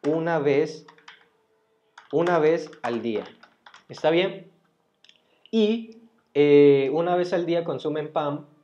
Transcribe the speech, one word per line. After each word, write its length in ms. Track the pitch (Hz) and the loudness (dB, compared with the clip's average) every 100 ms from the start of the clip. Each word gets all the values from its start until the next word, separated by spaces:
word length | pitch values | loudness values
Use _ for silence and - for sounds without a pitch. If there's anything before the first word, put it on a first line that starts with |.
| 147 | -2
Una 320 | 160 165 165 | -2 -2 -2
vez, 480 | 143 139 160 - - - - - _ _ _ _ _ _ _ - _ | 0 0 -2 -6 -20 -20 -20 -20 _ _ _ _ _ _ _ -20 _
una 260 | 143 170 175 | -2 0 2
vez 320 | 151 165 - - | 2 0 -4 -10
al 200 | 120 120 | -8 -6
día. 220 | 117 104 - - - _ - - _ | -4 -6 -8 -20 -20 _ -20 -20 _
¿Está 220 | - 156 | -4 0
bien? 420 | 170 190 - - _ _ _ _ _ _ _ _ _ _ | 0 -2 -6 -20 _ _ _ _ _ _ _ _ _ _
Y, 520 | 226 208 233 226 - _ _ _ | 0 0 -2 -6 -20 _ _ _
eh, 540 | 143 147 143 143 139 135 | 0 6 8 8 6 2
una 240 | 151 175 180 | -2 0 -2
vez 160 | 175 | -2
al 140 | 185 170 | -4 -2
día 180 | 170 | -4
consumen 480 | 170 135 156 151 151 | -4 -6 -6 -6 -6
pan 340 | 170 147 147 - _ | -6 -4 -6 -12 _